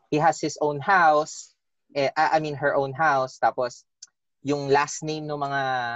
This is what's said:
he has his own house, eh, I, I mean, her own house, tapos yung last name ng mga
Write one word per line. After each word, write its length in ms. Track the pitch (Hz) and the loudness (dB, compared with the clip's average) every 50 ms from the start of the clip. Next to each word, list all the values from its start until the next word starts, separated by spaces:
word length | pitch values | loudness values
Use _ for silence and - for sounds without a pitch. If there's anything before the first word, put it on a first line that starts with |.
| _ - | _ -2
he 80 | 151 147 | 0 2
has 160 | 160 160 156 | 2 2 2
his 240 | - 160 147 - - | 0 -2 -6 -4 -2
own 160 | 151 147 147 143 | -2 -2 -2 -2
house, 760 | 135 202 196 180 175 156 151 151 160 - - - - - _ _ _ _ _ _ _ _ - | 0 2 4 6 6 6 6 4 2 -2 -6 -16 -18 -20 _ _ _ _ _ _ _ _ -2
eh, 160 | 143 135 131 | -2 0 0
I, 240 | - 156 156 - 156 | 0 0 0 2 2
I 20 | 160 | 0
mean, 140 | 156 151 | 0 -2
her 240 | 143 127 139 139 113 | -4 -2 -2 0 0
own 160 | 139 139 135 | 0 -2 -2
house, 480 | 131 151 160 151 139 135 131 127 - - | -2 0 2 2 2 2 0 -2 -4 -2
tapos 480 | 120 113 - 127 123 123 - - _ _ _ _ - - _ _ _ _ _ _ - | -2 0 0 0 -4 -4 -6 -10 _ _ _ _ -20 -20 _ _ _ _ _ _ -4
yung 240 | 135 147 143 139 139 | -4 -4 -2 0 2
last 320 | 139 139 143 143 - - | 2 2 2 0 -6 -8
name 240 | 156 156 156 156 151 | -8 -8 -8 -8 -8
ng 160 | 151 147 147 | -8 -6 -6
mga 220 | 143 139 139 139 135 131 131 123 120 120 120 | -4 -4 -2 -2 -2 -2 -2 -2 -4 -4 -6